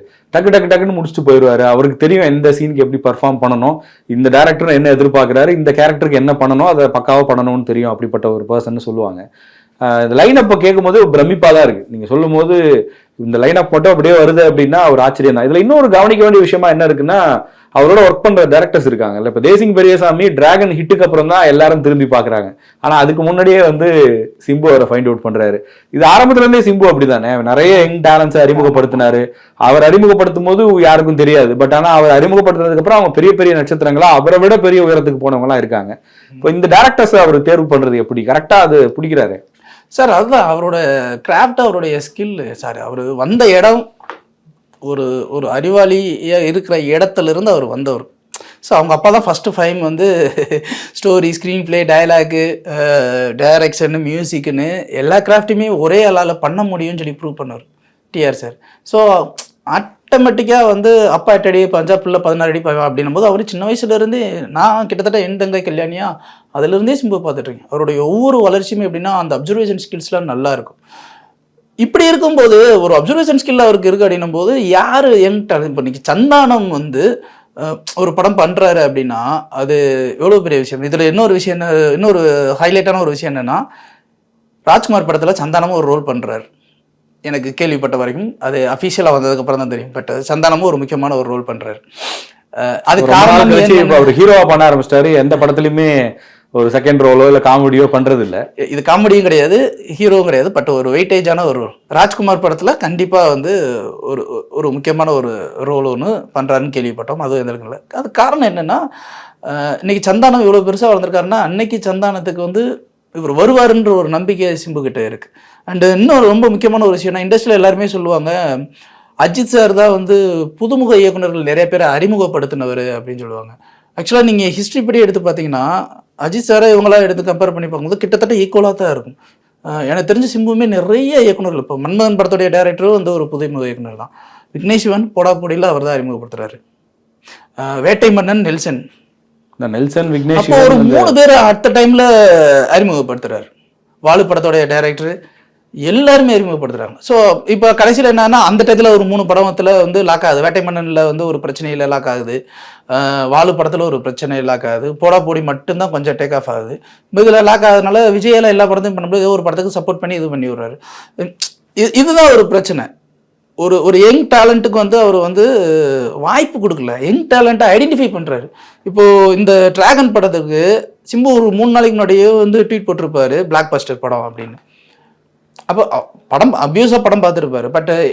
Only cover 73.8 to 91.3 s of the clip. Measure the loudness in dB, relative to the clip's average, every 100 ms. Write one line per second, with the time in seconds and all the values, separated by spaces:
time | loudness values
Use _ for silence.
73.8 | 0 0 0 0 -6 -4 -2 -2 0 0
74.8 | 0 0 2 4 2 0 -4 -4 -4 -6
75.8 | -8 -8 -4 0 2 2 2 0 -2 -6
76.8 | -6 -2 -2 -2 -10 _ _ -14 -12 -12
77.8 | -12 -6 -4 0 -2 0 -2 2 0 2
78.8 | 0 -2 -6 -6 -6 -6 -8 -8 -4 -2
79.8 | 0 -2 -4 -4 0 2 2 -4 -4 -8
80.8 | -6 -2 0 0 0 0 -2 -6 -2 0
81.8 | 0 0 0 2 2 0 -2 -2 0 0
82.8 | 0 -2 -4 -6 -8 -8 -6 -6 -8 _
83.8 | _ _ _ _ _ _ _ _ 0 0
84.8 | 2 -2 -2 -2 -2 -4 -2 -2 -2 -2
85.8 | -2 -2 -4 -8 -8 -12 -14 _ _ _
86.8 | _ _ _ _ -10 -8 -8 -6 -4 -4
87.8 | -4 -4 -6 -8 -12 -10 -8 -4 -4 -4
88.8 | -6 -2 0 0 -2 -4 -4 -6 -6 -10
89.8 | -12 -14 -10 -10 -6 -4 -2 0 -2 -4
90.8 | -6 -6 -4 -4 -6